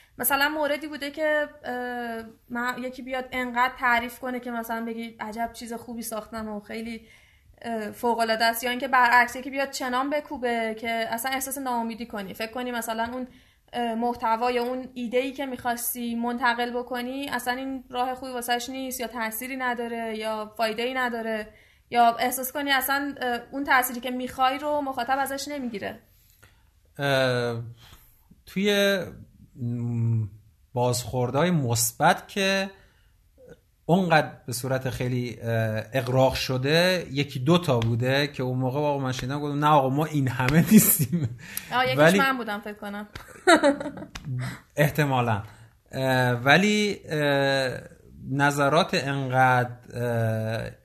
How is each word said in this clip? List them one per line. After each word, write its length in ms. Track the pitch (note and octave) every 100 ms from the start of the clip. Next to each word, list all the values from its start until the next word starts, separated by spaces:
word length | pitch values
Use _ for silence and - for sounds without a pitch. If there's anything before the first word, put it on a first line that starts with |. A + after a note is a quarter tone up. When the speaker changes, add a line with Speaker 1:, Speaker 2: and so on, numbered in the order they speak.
| _ -
Speaker 1:
مثلاً 320 | B3 C#4 C#4+
موردی 380 | D#4 C#4+ D4 D4+
بوده 240 | D4 C#4+
که، 360 | D#4 D#4 D4+ D4 -
اه، 600 | - B3 B3 B3 A#3 A3+ A3+ - -
من، 260 | A#3+ B3 B3
یکی 180 | B3+ B3+
بیاد 240 | B3+ C4 B3+
انقدر 420 | B3+ B3 A#3+ B3+ B3+
تعریف 400 | B3+ A#3 A#3+ -
کنه 200 | B3+ B3
که 120 | B3
مثلاً 340 | A#3 A3+ A3+ A#3
بگی 280 | A3+ A3+ A3+
عجب 300 | A3 A3 A#3
چیز 200 | - A#3
خوبی 280 | A#3 B3 A#3
ساختم 480 | A3+ G#3+ G#3+ A3+ A3
و 100 | G#3
خیلی، 420 | G#3 A3+ A3+ A3+ - - _ _ _ -
اه، 300 | A#3 A3+ G#3+
فوق‌العاده 540 | G#3 A#3+ A3 A3+ A3+ A#3
است، 180 | A#3
یا 60 | B3
اینکه 180 | B3 C4
برعکس 480 | C4 A#3+ B3 A#3 C4
یکی 140 | C4+
بیاد 220 | C4+ C4+
چنان 380 | - C4 B3 C#4
بکوبه 640 | D4 D4 C#4 B3 A#3 A3+ A3
که 280 | A#3 A3+ A3+
اصلاً 220 | A#3 C4
احساس 260 | C4 C4+ C#4
ناامیدی 480 | C4 A#3+ A3+ A3+ A#3
کنی، 280 | G#3+ F#3+
فکر 180 | G3+ A3+
کنی 200 | B3+ B3
مثلاً 380 | A#3+ A3+ A3+ A#3
اون، 140 | B3+ B3+ - _ _ _
اه، 220 | A#3+ A#3+ A3+
محتوا 560 | A#3+ A#3 A3+ A3+ B3
یا 120 | B3
اون 260 | A#3+ B3+ B3+
ایده‌ای 380 | B3+ A#3+ B3 C4+
که 140 | C4+ C4+
می‌خواستی 680 | B3 B3 A#3 - B3 A#3+ A#3
منتقل 560 | A#3+ A#3+ B3+ A#3 A#3+
بکنی 580 | B3 B3 B3 B3 C4+ C#4+
اصلاً 240 | A#3+ B3
این 300 | B3+ C4+ C4 -
راه 260 | B3 B3+ B3+
خوبی 160 | C4
واسش 380 | B3 A#3+ A#3+ A#3+
نیست 300 | C4 C4 B3
یا 80 | A3+
تأثیری 480 | B3 A3 A3+ B3+ C4+
نداره 640 | B3+ A#3+ A#3 A#3 A3+ G#3+
یا 360 | A3 G#3+ G#3+ -
فایده‌ای 360 | A3+ A3 B3
نداره، 540 | C4 B3 A#3 A3 G#3+ G#3+ - _ _ -
یا 260 | A#3+ A#3 A#3
احساس 320 | B3 C4 B3
کنی 200 | D4 C#4+
اصلاً، 440 | C4+ C4 C#4 C#4+ C#4
اه، 180 | B3 A#3+ -
اون 120 | C4+
تأثیری 360 | C#4+ C4 B3+ A#3+
که 120 | B3+
می‌خوای 460 | B3 B3 - C4 C#4
رو 240 | D4 D4
مخاطب 360 | C#4 C4+ A#3 C4+
ازش 280 | C4+ C4+ C#4+
نمی‌گیره؟ 520 | D4 B3 G3+ G3 G#3 _ _ _ _ - _ _ _ _ -
Speaker 2:
اه، 640 | C#3+ C3+ C3 B2 A#2+ A#2 A#2 - - - _ _ _ _ -
توی، 540 | F#3 G#3 G3+ G3 G3 - - - - - -
م، 680 | A#2+ A#2+ A#2+ A#2 A2+ A2+ G#2 - - _ _
بازخوردهای 800 | B2 B2 A#2+ - B2+ B2 C#3 F3
مثبت 760 | E3 A#2+ A#2 - - D#3 F#3+ -
که 420 | G3+ F#3+ G3 G3 - _ _ _ _ _ _ - - _ _ -
اونقدر 460 | F#3 F3 D#3 C3 - -
به 80 |
صورت 360 | A#2+ C3 C3 B2+
خیلی، 500 | - B2 B2+ B2 -
اه، 400 | A#2 A2+ A2 A2 -
اغراق 400 | C3+ B2+ C3 C3
شده، 720 | C3 - B2+ C#3 D#3+ F3+ F3+ D3+
یکی 280 | C3+ C#3+ C3
دو 180 | B2+ F3
تا 220 | E3+ A#2+
بوده 480 | A2+ A#2 B2+ C3+ D3
که 160 | -
اون 140 | B2+ B2+
موقع 220 | C3 C#3
آقا 200 | D3+ C#3+
من 120 | C3
شنیدم 280 | B2+ B2+ D3
گفتم 200 | D3 C#3+
نه 80 | D3
آقا 220 | D3+ C3
ما 160 | C#3 D#3
این 220 | D3+ C3
همه 380 | - B2+ D#3+ -
نیستیم. 680 | G#3+ - - B2+ F3 B2+ - - - -
Speaker 1:
آه، 140 | A#3+ B3+
یکیش 120 | C#3
Speaker 2:
ولی 220 | D#3+ G3
Speaker 1:
من 180 | C4+ B3+
بودم 220 | A3+ G#3
فکر 140 | G#3+
کنم. 340 | G3+ G#3 G3+ G#3 - - - - E4 C#4+ C#4+ D4
<laughs> 880 | - - - - B2+ B2+ - - -
Speaker 2:
احتمالاً. 640 | D3 D#3 C#3+ D3 D#3+ G2+ G#2 - - _ _
اه، 400 | C3+ C3 B2+ B2+
ولی، 680 | A#2+ C3 D#3 G#3 G#3 G#3 - -
اه، 600 | D#3 C#3+ C#3 C#3 C3+ C3 A#2 - - - - B2+
نظرات 600 | C#3 C#3+ C#3+ C#3 D#3 F#3+
انقدر، 760 | F3+ C3+ C#3 C3 B2+ B2+ B2+ A#2+ A#2+ -
اه، 800 | A#2 A#2+ A#2 A2+ A2 A2 A2+ A#2 -